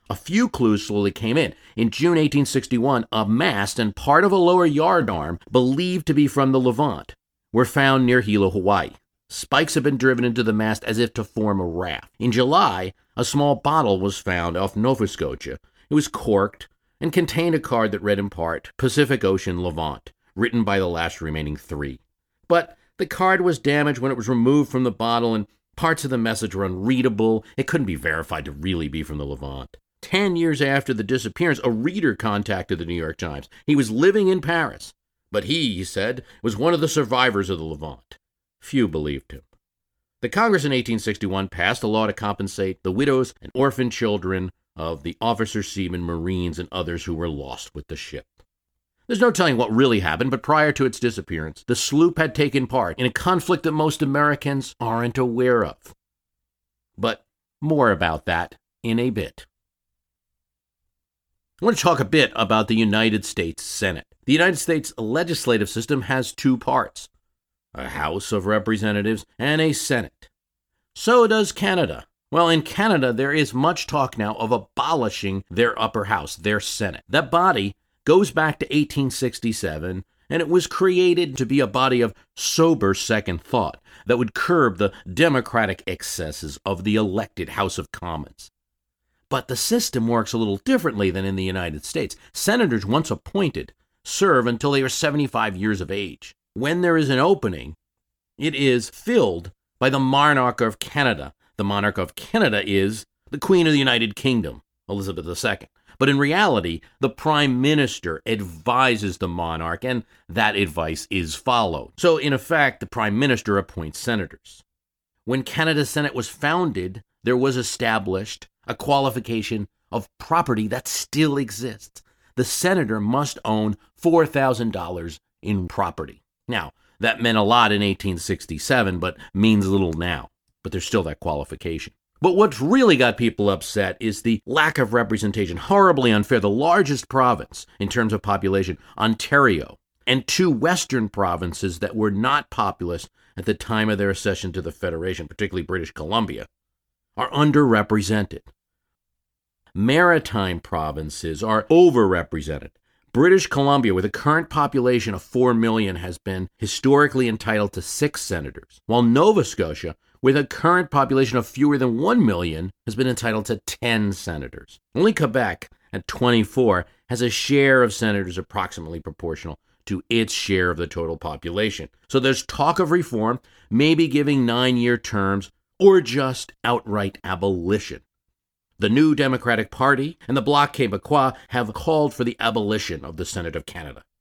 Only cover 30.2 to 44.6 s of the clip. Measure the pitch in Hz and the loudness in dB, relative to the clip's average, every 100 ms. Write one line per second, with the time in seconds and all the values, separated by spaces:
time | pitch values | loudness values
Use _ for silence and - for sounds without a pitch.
30.2 | 202 170 165 139 139 139 135 110 101 127 | 0 0 0 2 0 0 0 -4 -2 -2
31.2 | 107 - 170 139 127 110 147 196 156 - | -2 -2 -2 0 0 0 -2 0 -2 0
32.2 | 113 101 101 95 - 85 85 87 80 80 | -2 -2 -2 -4 -4 -6 -6 -6 -6 -8
33.2 | 85 71 - - - 147 113 110 180 208 | -8 -10 -14 -8 0 2 2 2 4 4
34.2 | 190 190 147 170 135 - - _ _ _ | 2 0 0 -2 -2 -6 -20 _ _ _
35.2 | _ 104 98 165 131 90 92 101 107 127 | _ -4 -2 -2 -2 -4 -6 -4 -4 -6
36.2 | - - 117 104 156 165 156 151 117 127 | -12 -6 -6 0 0 2 0 0 0 2
37.2 | 127 101 92 87 80 76 78 62 _ - | 2 2 -2 -4 -6 -10 -12 -14 _ -20
38.2 | _ _ _ _ - 139 101 78 73 71 | _ _ _ _ -4 0 0 0 -4 -6
39.2 | - - - _ _ _ _ _ _ - | -12 -20 -20 _ _ _ _ _ _ -10
40.2 | 120 196 226 190 143 127 117 113 110 101 | -4 0 2 2 2 -2 -2 -4 -4 -4
41.2 | 98 98 98 85 90 - 107 110 107 - | -4 -4 -4 -2 -2 -2 -2 0 -2 -4
42.2 | 104 101 98 - 95 - 92 98 143 131 | -6 -6 -6 -4 -6 -4 -4 0 0 0
43.2 | 127 - - 127 135 131 123 - 113 104 | -2 -6 -8 0 0 0 -4 -2 -2 -2
44.2 | 92 92 92 - | -2 -4 -6 -10